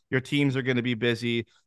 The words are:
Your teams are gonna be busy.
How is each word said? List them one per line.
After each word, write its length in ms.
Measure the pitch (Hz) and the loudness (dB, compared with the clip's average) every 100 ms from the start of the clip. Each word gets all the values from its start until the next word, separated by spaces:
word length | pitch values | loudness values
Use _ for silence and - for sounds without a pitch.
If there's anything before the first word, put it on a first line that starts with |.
| _ | _
Your 120 | 127 | -4
teams 360 | - 147 143 131 | 0 0 2 2
are 60 | |
gonna 200 | 131 123 | 0 0
be 120 | 123 | 0
busy. 520 | 113 120 113 120 117 110 _ | 0 0 0 0 -2 -4 _